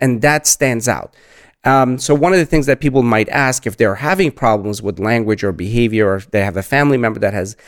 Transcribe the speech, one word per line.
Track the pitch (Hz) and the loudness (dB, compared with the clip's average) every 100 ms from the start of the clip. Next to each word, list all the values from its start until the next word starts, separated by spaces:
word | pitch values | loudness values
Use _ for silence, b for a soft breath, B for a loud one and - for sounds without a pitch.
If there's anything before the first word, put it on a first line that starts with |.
and | 131 120 | -2 0
that | 147 151 - | 0 0 -2
stands | - 135 117 120 | 0 0 -2 -4
out. | 82 50 b b b b b | -4 -8 b b b b b
Um, | 131 135 127 127 | 2 2 2 0
so | - | 0
one | 143 170 | 2 4
of | 185 | 2
the | 156 | 2
things | 160 143 | 0 2
that | 131 | 0
people | 147 131 | 2 2
might | 120 110 107 | 2 2 0
ask | 135 131 127 113 | 0 -2 -2 -6
if | 107 | 0
they're | 110 101 | 0 0
having | 143 190 165 | -2 0 0
problems | - 120 107 101 101 | 0 0 0 -2 -6
with | 101 90 | -6 -4
language | 107 117 107 107 | -2 0 0 -2
or | 101 | -2
behavior, | 85 90 120 117 110 104 | -4 -4 0 0 2 0
or | 95 | 0
if | 98 | -2
they | 104 | -2
have | 98 92 | -2 -4
a | |
family | 95 139 143 131 | -2 0 2 2
member | 117 104 | 0 -2
that | 101 | -2
has | 101 95 110 | -2 -8 -10